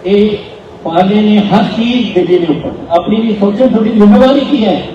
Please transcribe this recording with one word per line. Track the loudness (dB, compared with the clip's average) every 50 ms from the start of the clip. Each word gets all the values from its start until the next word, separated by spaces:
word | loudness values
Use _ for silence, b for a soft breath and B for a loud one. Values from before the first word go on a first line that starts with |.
| -2
یہ | 0 2 2 2 0 -2 -6 -10 -14 -18 -20 -20 -20 -20 -12 -10
پارلے | -4 -2 0 0 2 2 2
نے | 2 2 2
ہر | 2 2 2 0 0 0 0 -2
چیز | -2 -2 -2 0 -2 -2 -2 -2
دلی | -2 0 2 0
کے | 0 0 0 -4
اوپر | -4 -4 -10 -10 -10 -6 -2
اپنی | -2 -2 0 0 -2 -2
بھی | 0 -2 -2 0
سوچے، | -2 -2 0 2 0 2 2
تھوڑی | 0 0 0 2
ذمہ | 4 6 6 6 6 4
داری | 4 2 0 0 -2
کی | -2 -2 0
ہے۔ | 0 -2 -2 -6 -10 -14